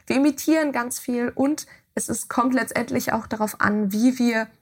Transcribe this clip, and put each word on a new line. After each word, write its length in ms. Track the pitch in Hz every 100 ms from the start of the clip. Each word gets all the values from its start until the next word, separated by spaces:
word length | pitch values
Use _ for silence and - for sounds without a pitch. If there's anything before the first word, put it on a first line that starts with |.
| -
Wir 120 | 240
imitieren 540 | 294 285 - 320 294
ganz 280 | 254 240 -
viel 320 | - 240 240
und 340 | - 269 302 - - _ -
es 140 | -
ist, 200 | 226 -
kommt 240 | - 254
letztendlich 600 | 254 226 - 240 247 -
auch 140 | 226 -
darauf 340 | 220 214 -
an, 300 | 202 208 202
wie 280 | 214 254 254
wir 280 | 240 220 220 _